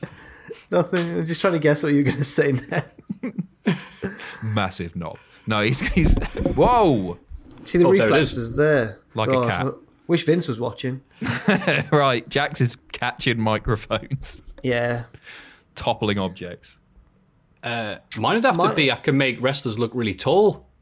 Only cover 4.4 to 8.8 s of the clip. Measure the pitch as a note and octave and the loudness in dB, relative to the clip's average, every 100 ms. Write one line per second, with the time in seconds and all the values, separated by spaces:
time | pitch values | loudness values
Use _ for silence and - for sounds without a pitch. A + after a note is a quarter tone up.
4.4 | A2 G#2+ F#2+ - E2+ F2+ D#2+ - - - | -4 -2 -2 -4 -8 -8 -10 -12 -20 -16
5.4 | - G#2+ G#2+ - - F#3 D3+ - - - | -4 0 2 0 0 2 4 4 2 -4
6.4 | - - A3+ B3 F#3+ A#2+ F2+ F2+ - - | -2 4 4 6 4 2 0 -8 -14 -20
7.4 | - - - F3 F3 G3 A2+ - D3+ - | -20 -18 -2 4 6 6 6 4 2 -2
8.4 | A#2 B2+ D3+ C#3+ | -6 0 2 2